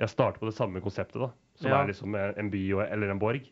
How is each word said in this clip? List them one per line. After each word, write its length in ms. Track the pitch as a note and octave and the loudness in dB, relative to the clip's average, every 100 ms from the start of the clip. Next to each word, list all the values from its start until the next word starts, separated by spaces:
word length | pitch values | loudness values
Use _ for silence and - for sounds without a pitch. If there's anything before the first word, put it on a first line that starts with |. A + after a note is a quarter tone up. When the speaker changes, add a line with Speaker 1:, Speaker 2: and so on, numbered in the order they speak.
Speaker 1:
jeg 80 | A2 | -2
starter 300 | - A2+ - | 2 2 2
på 40 | A2 | -6
det 60 | G#2+ | -2
samme 240 | A2 F#2 | -2 -2
konseptet 380 | G2 - F#2+ A2+ | -4 -4 -6 -4
da, 80 | B2+ - _ - | -6 -6 _ -6
som 140 | C3+ | 2
Speaker 2:
Ja. 120 | C#3 | 4
Speaker 1:
er 40 | G2+ | 2
liksom 280 | G2 G2+ G#2 | -2 -4 -2
en, 180 | G2 G2+ | -2 -2
en 100 | G#2 | -2
by 140 | G2 F#2+ | 0 2
og, 80 | F#2+ G#2+ | 2 2
eller 180 | G#2+ G2+ | 0 0
en 80 | G2 | 2
borg. 220 | G#2+ C#3 - | 2 0 -4